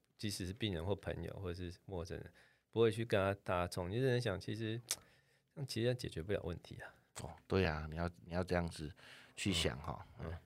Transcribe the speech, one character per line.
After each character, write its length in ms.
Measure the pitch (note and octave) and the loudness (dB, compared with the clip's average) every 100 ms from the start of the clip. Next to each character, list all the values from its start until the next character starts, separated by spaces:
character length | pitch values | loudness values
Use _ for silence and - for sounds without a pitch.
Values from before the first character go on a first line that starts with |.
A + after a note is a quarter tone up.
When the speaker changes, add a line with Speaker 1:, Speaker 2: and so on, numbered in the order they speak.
| _ - | _ -6
Speaker 1:
即 120 | A2 | -4
使 160 | - F2+ | -2 -4
是 80 | |
病 200 | G2+ G#2+ | -2 -2
人 120 | E2+ F2 | 0 0
或 100 | G2 | -2
朋 280 | - E2+ | -2 -4
友 100 | E2+ - | -6 -6
或 140 | F#2 | -6
者 20 | F2 | -4
是 200 | F2+ E2+ - | -6 -8 -8
陌 180 | F#2 | -6
生 140 | E2 D#2 | -6 -8
人， 140 | - - - _ _ | -10 -16 -20 _ _
不 100 | - | 6
会 100 | A#2 | 6
去 140 | G#2 A2+ | 6 2
跟 140 | G#2 | 4
他， 140 | F#2+ G2 | 4 2
大 180 | - F2+ | 2 2
家 60 | F2 | 2
冲。 220 | - F2 | 0 -2
你 60 | A2+ | 2
认 140 | C3 | 4
真 100 | A#2+ | 4
想， 180 | A2+ F#2+ | 2 0
其 160 | - G#2+ | -2 -2
实 240 | A2 A#2 - - - - _ _ _ - C3+ | -2 -2 -2 -4 -6 -20 _ _ _ -10 -4
其 160 | A2 | 0
实 120 | A#2+ A#2+ | 0 0
解 140 | - | -4
决 120 | - | -4
不 120 | F#2+ | -2
了 80 | G2+ | -2
问 140 | F2 E2+ | -2 -6
题 160 | - - | -8 -14
啊。 120 | - - _ - | -14 -16 _ -12
Speaker 2:
哦， 80 | - - - | -10 -10 2
对 180 | G2 F2 | 4 4
啊， 220 | D#2 D#2 | 2 -2
你 60 | D#2+ | -2
要， 140 | F2 - E2+ | -2 -4 -4
你 80 | |
要 100 | F2 | -2
这 100 | F2+ F2 | 2 4
样 120 | E2+ | 2
子 240 | - D2+ - - - - - | -2 -8 -10 -18 -20 -14 -2
去 180 | G#2 | 2
想 260 | E2 E2 B1+ | 4 2 0
哈。 260 | - - - - | -6 -8 -10 -10
Speaker 1:
嗯， 80 | - | -8
嗯， 40 | |
Speaker 2:
嗯。 80 | F2 | -8